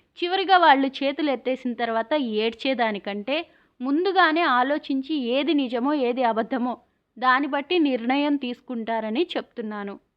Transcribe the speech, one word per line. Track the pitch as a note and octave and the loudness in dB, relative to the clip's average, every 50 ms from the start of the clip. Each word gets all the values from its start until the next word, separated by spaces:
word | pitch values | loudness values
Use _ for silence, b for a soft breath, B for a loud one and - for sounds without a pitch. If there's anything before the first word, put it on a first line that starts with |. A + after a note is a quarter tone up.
| B B _ - F4+ | B B _ -6 -4
చివరిగా | F4 F4+ G4 G4 E4 F#4+ F4+ | -2 0 0 2 4 6 6
వాళ్ళు | E4+ D#4+ C#4 C4+ C4+ | 8 8 6 6 4
చేతులు | C4+ C4+ - C#4 C4+ C#4+ C#4 D#4+ G3+ | 0 -2 -2 -2 -2 -2 -2 -2 -2
ఎత్తేసిన | F3 D#3+ - A#3+ C4 B3+ - B3+ A#3 | -2 -2 -2 -4 -4 -4 -4 -6 -6
తర్వాత | A3 A#3+ A#3 A3+ A3+ A3+ A3+ D4+ | -4 -4 -2 -2 -2 -2 0 -2
ఏడ్చేదానికంటే, | D4+ C4+ A#3 G#3+ G#3+ A3 A3+ A#3 - - C4+ C4 A3 A#3+ A3 G#3+ G3 - G#3 G3+ G#3 G3+ - C#4 D#4 F4 b b b b b b - | -2 0 0 0 0 0 -2 -2 -2 -2 -2 0 0 0 0 -2 -4 -6 -6 -8 -6 -4 -4 -4 -4 -4 b b b b b b -8
ముందుగానే | B3 C4 C#4 D#4 F4+ G4 F4+ F#4+ F4 D#4+ D#4+ E4 | -4 0 0 2 2 2 4 4 4 4 4 2
ఆలోచించి | F4 D#4 B3+ B3 B3+ C4+ D4 D4+ D4 - C#4+ C4+ C4 - D#4 | 2 2 2 2 2 2 0 -2 -4 -4 -4 -4 -4 -4 -4
ఏది | D4+ B3+ A3+ A#3+ C4+ D4 C4+ E4 | -4 -2 0 0 0 0 0 0
నిజమో, | C#4+ C4+ B3 A#3 B3 A#3 C#4 D4+ | 0 0 -2 -2 -2 -2 0 0
ఏది | D4 C4 A#3+ B3 B3 B3+ | 0 0 0 0 0 0
అబద్ధమో, | A#3 A3 G#3+ A3 - C4+ C4 A#3+ B3+ A3+ - _ _ _ _ _ _ _ A#3 | 0 0 0 -2 -2 -4 -4 -2 -4 -6 -8 _ _ _ _ _ _ _ -2
దాన్ని | A3+ B3+ B3+ C4 C#4+ D4 | 2 2 2 2 2 0
బట్టి | C#4 C#4+ C#4+ - F4+ F4+ | -2 -4 -2 0 2 2
నిర్ణయం | D#4 C#4+ B3+ A#3+ A3+ A#3+ C4 C#4+ C#4+ D4 D4 | 4 4 2 0 0 0 0 0 2 2 0
తీసుకుంటారని | C#4 C4+ A#3+ A#3+ - _ - B3+ A#3 A3 G#3+ A3+ A3+ A3 A3 G#3+ B3 F4+ F4 - | 0 -2 -4 -8 -8 _ -10 -8 -8 -4 -4 -4 -2 -2 -2 -2 -2 -2 -2 -4
చెప్తున్నాను. | C4 - - _ - A3+ G#3+ G#3+ G#3 G3+ G3+ G3 - _ _ _ | -6 -8 -8 _ -10 -10 -8 -8 -8 -8 -10 -10 -12 _ _ _